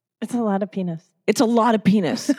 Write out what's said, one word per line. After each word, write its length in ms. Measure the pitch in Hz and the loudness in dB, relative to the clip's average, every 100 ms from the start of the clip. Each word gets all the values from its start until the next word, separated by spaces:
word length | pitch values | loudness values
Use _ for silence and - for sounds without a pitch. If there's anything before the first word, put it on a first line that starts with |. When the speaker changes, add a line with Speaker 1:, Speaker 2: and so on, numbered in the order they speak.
| _ - | _ -14
Speaker 1:
It's 120 | 220 240 | -8 -4
a 80 | |
lot 180 | 220 196 | -2 -2
of 100 | 196 | -4
penis. 320 | 196 180 160 _ _ - | -6 -6 -6 _ _ -2
Speaker 2:
It's 160 | 214 | 0
a 40 | 226 | 2
lot 280 | 233 226 | 4 2
of 100 | 220 | 2
penis. 460 | - 208 160 247 - | 2 2 2 -2 -4